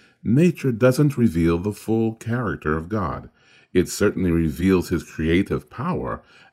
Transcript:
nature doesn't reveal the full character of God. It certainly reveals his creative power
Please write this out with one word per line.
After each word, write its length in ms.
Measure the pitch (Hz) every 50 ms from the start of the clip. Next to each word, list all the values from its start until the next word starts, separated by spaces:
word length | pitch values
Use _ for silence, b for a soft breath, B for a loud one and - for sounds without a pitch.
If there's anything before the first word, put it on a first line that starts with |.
| b b b b
nature 520 | b - 117 143 175 180 - - - 135 117
doesn't 440 | 101 123 131 123 - 147 147 -
reveal 420 | 123 120 107 78 85 82 85 85 85
the 120 | 92 104
full 440 | 101 - - - 113 113 113 113 113
character 600 | - - 113 117 123 120 92 78 71 - 76 78
of 140 | 80 80 87
God. 400 | 104 - 90 82 - - 69 - _ b b b b b b b b
It 140 | 90 85
certainly 440 | - - - 101 104 - 87 92 87
reveals 580 | 82 82 82 78 71 71 87 95 95 87 82 -
his 140 | 90 78 -
creative 640 | - - - 78 80 85 92 98 - 76 67 - _
power 520 | - - 135 180 180 - - 60 110 - b b b b b b